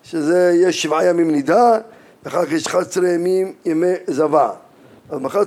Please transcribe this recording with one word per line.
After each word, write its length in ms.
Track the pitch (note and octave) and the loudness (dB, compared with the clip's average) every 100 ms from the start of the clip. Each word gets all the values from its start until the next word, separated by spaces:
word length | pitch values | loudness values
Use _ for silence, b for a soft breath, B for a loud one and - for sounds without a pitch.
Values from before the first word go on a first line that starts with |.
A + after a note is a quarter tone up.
שזה, 480 | - E3 D3+ F3+ F3+ F3 | -12 -6 0 2 4 4
יש 260 | F3+ D#3+ | 2 0
שבעה 220 | D#3+ D3+ F3+ | -2 0 2
ימים 260 | E3+ E3 | 2 2
נידה, 460 | D3 C#3 F#3+ A#3+ A3 A3+ b b b | 0 2 4 4 2 -2 b b b
ואחר 220 | C#3+ D#3 D#3+ | -8 -4 -2
כך 60 | |
יש 160 | D#3 - | -4 -2
אחד 140 | F3+ | -2
עשרה 260 | F3 F#3 F3+ | -2 -2 0
ימים, 440 | F3 F3 F#3 F#3+ - - | 0 0 -2 -2 -6 -4
ימי 280 | D#3+ F3+ F3+ F3+ | -2 0 -2 -4
זבה. 420 | C#3+ D#3 D3+ A#2+ - - b b b b | -2 0 2 0 -4 -18 b b b b
אז 100 | D3 | -10
באחד 200 | C3 G3+ | -6 -2